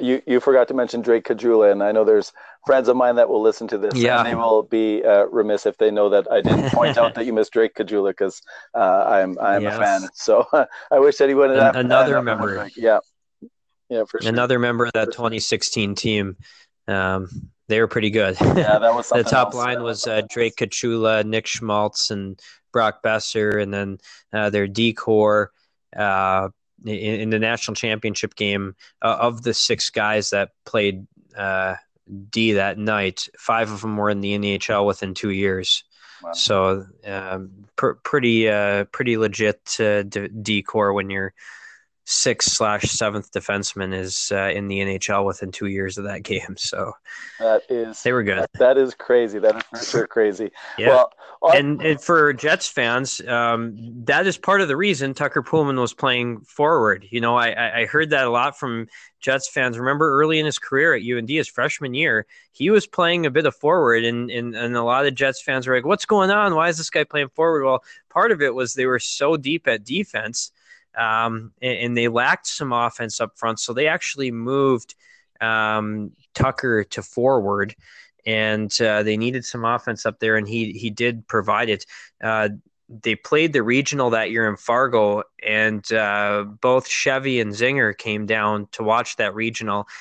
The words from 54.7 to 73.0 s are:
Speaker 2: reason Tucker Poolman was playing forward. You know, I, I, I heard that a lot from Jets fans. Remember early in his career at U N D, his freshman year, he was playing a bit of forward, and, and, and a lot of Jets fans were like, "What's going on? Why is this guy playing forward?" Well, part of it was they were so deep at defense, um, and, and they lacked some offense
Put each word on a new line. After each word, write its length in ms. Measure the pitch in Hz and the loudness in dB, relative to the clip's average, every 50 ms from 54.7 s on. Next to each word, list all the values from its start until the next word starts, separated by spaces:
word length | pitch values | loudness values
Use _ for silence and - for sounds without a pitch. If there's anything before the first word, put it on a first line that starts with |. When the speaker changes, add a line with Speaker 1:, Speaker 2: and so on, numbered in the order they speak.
| 135 | -2
Speaker 2:
reason 380 | 156 196 208 170 127 139 135 131 | 0 0 -2 0 -2 -4 -6 -4
Tucker 280 | - 147 135 - 147 | -4 -4 -2 -2 -4
Poolman 380 | 120 - 160 160 147 139 135 127 | -2 0 0 2 2 2 0 0
was 140 | 120 117 - | -2 -2 -2
playing 460 | - 143 131 123 123 120 120 117 104 | -2 0 0 2 0 -2 -4 -6 -10
forward. 640 | - _ _ - 147 156 165 139 110 107 95 92 98 98 | -14 _ _ 0 2 2 4 4 4 2 2 0 -4 -8
You 100 | 117 120 | -4 -2
know, 160 | 117 117 120 | 0 2 2
I, 140 | 120 117 113 | 2 2 0
I, 300 | - 113 117 110 113 117 | 0 -2 -4 -2 -2 -2
I 60 | 113 | -2
heard 240 | - - 151 160 151 | 0 0 -2 0 2
that 160 | 151 135 131 | 0 0 2
a 40 | 120 | 0
lot 280 | 120 120 127 143 - - | 0 0 0 -2 -4 -6
from 300 | 143 127 117 113 110 - - - - - _ _ | -8 -6 -6 -8 -8 -12 -16 -20 -20 -20 _ _
Jets 280 | - 135 135 135 131 - | -2 -2 0 0 -2 -4
fans. 300 | - 143 127 123 113 117 | -4 -2 -2 -2 -2 -2
Remember 420 | 123 131 143 147 160 151 139 139 | -2 -2 0 0 2 2 4 2
early 180 | 156 156 160 156 | 2 2 2 0
in 60 | 151 | 0
his 120 | 151 - - | -2 -4 -6
career 360 | - - 135 135 151 - 139 | -6 -2 0 2 2 2 2
at 80 | 110 | 0
U 140 | 104 120 123 | -2 -4 -4
N 100 | 120 113 | -4 -4
D, 100 | 117 151 | -2 -2
his 120 | 160 127 - | -4 -4 -4
freshman 460 | - 120 127 151 - - 151 127 123 | -4 -4 -4 -4 -4 -6 -8 -6 -4
year, 320 | 143 165 147 113 107 101 - _ - _ _ | -2 0 0 0 0 -2 -4 _ -20 _ _
he 180 | _ - 139 190 | _ -2 2 2
was 160 | 220 202 - | 4 2 2
playing 380 | - - - 175 170 175 175 160 | 0 -2 0 0 0 2 0 0
a 60 | 143 | 0
bit 160 | 123 156 156 | 0 0 0
of 80 | 135 - | 0 -2
forward, 500 | _ - 151 180 180 147 120 117 113 117 | _ 0 2 2 4 4 4 4 2 2
and, 260 | 117 120 120 123 120 | 0 -2 -2 -4 -6
and, 260 | 120 120 120 120 110 | -6 -6 -6 -6 -6
and 200 | 113 120 120 123 | -6 -6 -4 -2
a 60 | 120 | -2
lot 240 | 117 120 123 135 143 | 0 0 0 2 0
of 80 | 143 131 | 0 0
Jets 260 | 135 139 135 131 - | 0 -2 -2 -2 -4
fans 260 | - 147 135 131 120 | -6 -4 -4 -2 0
were 80 | 131 127 | 0 0
like, 100 | 123 123 | 0 2
"What's 200 | 156 202 - - | 0 -2 -2 0
going 240 | - 214 202 190 190 | 0 2 2 4 2
on? 240 | 202 208 208 196 165 | 2 2 2 2 2
Why 140 | 156 165 175 | 2 0 0
is 100 | 165 160 | -2 -4
this 120 | 156 - | -8 -4
guy 140 | - 160 151 | -2 -2 -2
playing 240 | - - 147 139 127 | 0 -2 -2 -4 -2
forward?" 360 | - 156 160 165 160 147 135 | -2 0 0 2 2 2 2
Well, 200 | 131 131 131 - - - - _ _ | 2 0 0 -2 -10 -20 -20 _ _
part 240 | - 175 208 233 | 0 0 2 2
of 100 | 208 151 | 2 2
it 120 | 143 131 117 | 2 0 0
was 200 | 131 127 117 - | -2 -4 -4 -2
they 120 | 135 127 | -2 0
were 120 | 127 127 117 | 2 0 0
so 380 | - - - - 143 151 165 | -2 -6 -4 -2 0 0 0
deep 320 | 151 131 139 165 165 - 135 | 0 0 -2 -4 0 0 0
at 160 | 113 107 104 | 0 0 -2
defense, 680 | 120 143 190 202 - - 107 110 110 120 - - - _ _ _ _ - _ _ _ _ | -4 -4 -4 -4 -4 -6 -8 -8 -6 -8 -10 -10 -10 _ _ _ _ -20 _ _ _ _
um, 580 | 117 113 110 110 113 113 117 113 110 113 110 _ _ | -4 -2 0 0 0 0 -2 -4 -6 -10 -14 _ _
and, 160 | 127 127 120 98 | -4 -4 -4 -2
and 180 | 120 120 120 | -4 -2 0
they 120 | 120 117 120 | 0 0 2
lacked 380 | 117 117 123 147 180 - - | 2 2 2 2 0 -2 -4
some 260 | - - - 151 131 | -10 -8 -6 -4 -2
offense 480 | 120 120 120 117 - - | -2 0 -2 -2 -4 -6